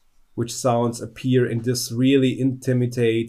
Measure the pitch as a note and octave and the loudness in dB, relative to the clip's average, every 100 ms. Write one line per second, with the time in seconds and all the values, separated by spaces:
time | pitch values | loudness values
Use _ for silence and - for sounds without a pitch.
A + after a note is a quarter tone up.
0 | _ _ _ - A#2+ - B2+ A#2 A#2+ A#2 | _ _ _ -8 -6 -2 0 0 0 -4
1 | G#2 - C3 B2+ A#2+ A#2 A#2 B2 - A#2 | -10 -6 0 2 2 0 -2 -4 -4 0
2 | C3 C#3 C3 A#2+ C3 B2+ - B2 B2 B2 | 2 4 2 0 -2 -2 -2 0 0 0
3 | A#2 A2+ | 0 0